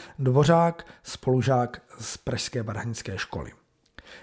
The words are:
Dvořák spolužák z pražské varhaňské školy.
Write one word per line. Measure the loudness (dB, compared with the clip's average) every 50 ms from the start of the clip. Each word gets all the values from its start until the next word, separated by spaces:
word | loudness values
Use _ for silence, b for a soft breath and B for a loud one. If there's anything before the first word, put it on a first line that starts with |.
| B B B -2
Dvořák | 0 4 4 6 6 6 6 6 6 4 0 -4 -10 B B B
spolužák | B -12 -12 -4 0 2 2 2 4 2 2 2 0 -2 -6 -12 -18 -20 -16 -12
z | -10 -8 -8
pražské | -8 _ -6 -4 -4 -4 -4 -6 -6
varhaňské | -6 -6 -6 -6 -6 -6 -8 -8 -8 -8 -8 -8
školy. | -8 -8 -8 -8 -10 -10 -14 _ _ _ _ _ _ _ _ B B B B B